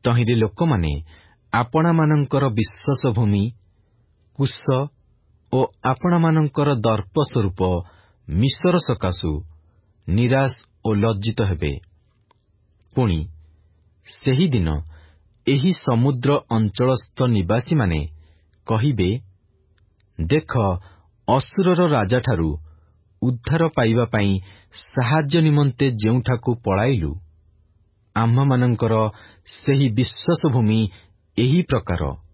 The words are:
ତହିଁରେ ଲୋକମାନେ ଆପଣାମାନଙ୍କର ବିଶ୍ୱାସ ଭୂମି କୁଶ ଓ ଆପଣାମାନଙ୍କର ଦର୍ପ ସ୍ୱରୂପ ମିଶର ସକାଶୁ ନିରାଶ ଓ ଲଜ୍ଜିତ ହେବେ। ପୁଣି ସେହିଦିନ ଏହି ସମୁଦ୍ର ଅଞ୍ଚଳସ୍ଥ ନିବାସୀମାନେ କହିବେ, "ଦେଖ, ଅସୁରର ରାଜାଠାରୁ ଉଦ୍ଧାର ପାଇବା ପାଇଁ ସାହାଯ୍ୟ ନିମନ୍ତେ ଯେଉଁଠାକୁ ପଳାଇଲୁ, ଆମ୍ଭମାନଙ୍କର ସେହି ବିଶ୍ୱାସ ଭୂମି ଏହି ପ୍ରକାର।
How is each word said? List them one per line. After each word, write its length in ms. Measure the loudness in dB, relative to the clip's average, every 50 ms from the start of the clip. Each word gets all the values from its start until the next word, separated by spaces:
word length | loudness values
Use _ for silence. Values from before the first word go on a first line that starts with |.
| 0
ତହିଁରେ 320 | 2 2 2 2 2 2
ଲୋକମାନେ 580 | 0 0 -2 -2 -2 0 0 2 0 0 -2 -2 -4 -8 -12 -20 -20 _ _ _ _ _ _ -2
ଆପଣାମାନଙ୍କର 880 | -2 -2 0 0 0 2 2 2 2 2 2 2 2 0 0 0 0 0 0
ବିଶ୍ୱାସ 520 | 0 0 -2 -2 -4 -4 -4 -4 -2 0 -2 -2 0
ଭୂମି 400 | 0 0 2 2 0 0 -2 -6 -12 _ _ _ _ _ _ _ _ _ _ _ _ _ _ _
କୁଶ 320 | -4 -4 -4 -4 -6 -4 -2 -2 -2 -2 -6 _ _ _ _ _ _ _ _ _ _ _ _ 0
ଓ 60 | 0 0 0 _ _ -2
ଆପଣାମାନଙ୍କର 840 | -2 -2 0 0 0 2 4 4 2 2 2 0 0 0 0 0 0 0
ଦର୍ପ 400 | 0 0 0 0 0 -4 -4 _ -2
ସ୍ୱରୂପ 400 | -2 0 0 -2 -2 -2 -2 -2 0 0 0 -2 -4 -8 _ -20 _ _ _ _ _ -4
ମିଶର 460 | -2 0 0 0 0 0 0 2 2 2
ସକାଶୁ 540 | 0 -2 -4 -2 -2 -4 -4 -4 -4 -4 -4 -6 -8 -12 -20 -20 _ _ _ _ _ _ _ _ _ -2
ନିରାଶ 440 | 0 0 2 2 2 2 0 0 -4 -8 -16 _ _ _ _
ଓ 80 | -2 0
ଲଜ୍ଜିତ 480 | 2 2 0 0 0 -4 -4 -2 -2
ହେବେ। 320 | -2 -2 -2 -2 -4 -6 -6 -6 -12 _ _ _ _ _ _ _ _ _ _ _ _ _ _ _ _ _ _ _ _ _ _
ପୁଣି 320 | -2 0 0 0 -2 -4 -8 -12 -20 -20 _ _ _ _ _ _ _ _ _ _ _ _ -20
ସେହିଦିନ 760 | -20 -6 -2 0 0 2 2 2 2 0 0 0 -2 -2 -6 -10 -18 -20 -20 -20 _ _ _ _ _ _ _ 0
ଏହି 240 | 0 2 2 0
ସମୁଦ୍ର 580 | 0 0 -2 0 0 2 2 0 0 0 0 0 0 0 -2 _
ଅଞ୍ଚଳସ୍ଥ 680 | 0 0 0 0 0 0 0 0 0 -2 -4 -10 _ -2 0
ନିବାସୀମାନେ 760 | 0 2 0 0 0 -2 -2 0 0 0 0 0 0 0 -2 -4 -6 -10 -16 -20 _ _ _ _ _ _ _ _ -4
କହିବେ, 540 | -2 0 0 0 0 0 0 -2 -2 -4 -8 -14 _ _ _ _ _ _ _ _ _ _ _ _ _ _ _ _ _ -8
"ଦେଖ, 600 | -2 0 0 0 0 -2 -2 0 0 0 -2 -4 -8 -14 -20 _ _ _ _ _ _ 0
ଅସୁରର 600 | 0 0 0 -2 -4 -2 0 2 2 2 2 2
ରାଜାଠାରୁ 600 | 2 0 0 0 0 0 0 0 -2 0 0 -2 -4 -6 -10 -18 -20 -20 _ _ _ _ _ _ _ _
ଉଦ୍ଧାର 460 | -4 -4 -4 -4 -4 -2 0 0 0 0
ପାଇବା 380 | 2 0 2 2 2 2 0
ପାଇଁ 340 | 0 0 0 0 0 0 -2 -4 -10 -20 -20 _ _ -16
ସାହାଯ୍ୟ 680 | -16 -16 -8 -4 -2 0 0 0 0 0 0 0 2
ନିମନ୍ତେ 500 | 2 4 4 4 2 0 0 0 -2 -2
ଯେଉଁଠାକୁ 640 | 0 0 0 0 0 0 0 -2 -4 -2 -2 -4 -4
ପଳାଇଲୁ, 560 | -2 -2 -2 0 0 2 0 0 -2 -2 -4 -6 -8 -14 -20 _ _ _ _ _ _ _ _ _ _ _ _ _ _ _ _ _
ଆମ୍ଭମାନଙ୍କର 960 | -2 0 2 2 2 2 2 2 2 2 0 0 0 0 0 2 2 0 -2 -4 -8 -20 -20 -20 _ _
ସେହି 440 | -18 -18 -8 -2 0 2 2 2 0
ବିଶ୍ୱାସ 520 | 2 0 0 0 -2 -4 -2 -2 -2 0 0 0 0
ଭୂମି 360 | 2 2 2 2 2 0 -2 -4 -10 _ _ _ _ _ _ _ -2
ଏହି 240 | 0 2 2 2
ପ୍ରକାର। 400 | 2 0 -2 -4 -2 -2 -4 -2 -2 -4 -6 -8 -14 -20